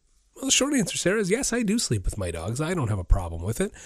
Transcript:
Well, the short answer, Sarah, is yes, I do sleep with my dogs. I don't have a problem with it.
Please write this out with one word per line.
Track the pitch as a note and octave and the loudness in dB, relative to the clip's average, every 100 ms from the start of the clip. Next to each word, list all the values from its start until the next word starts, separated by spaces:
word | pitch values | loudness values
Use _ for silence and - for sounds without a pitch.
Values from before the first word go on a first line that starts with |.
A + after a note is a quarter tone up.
| _ _ _ | _ _ _
Well, | - C4+ | -8 0
the | |
short | - C4+ | 2 2
answer, | C#4 F#3 - | 2 0 0
Sarah, | - G#3+ | 0 2
is | F#3 | 2
yes, | A3+ - | 0 0
I | A#3 | 0
do | G#3+ A#3 | 0 0
sleep | - G#2+ - | 0 0 -2
with | G2+ | -2
my | F2+ | -4
dogs. | E2 E2+ B2 | -4 -4 -4
I | D#3 | -2
don't | F3+ A2+ | -2 0
have | G2+ | -2
a | |
problem | F2+ G2 E2+ E2 | 4 4 4 -4
with | F2 - | -4 -2
it. | G2 - | -2 -4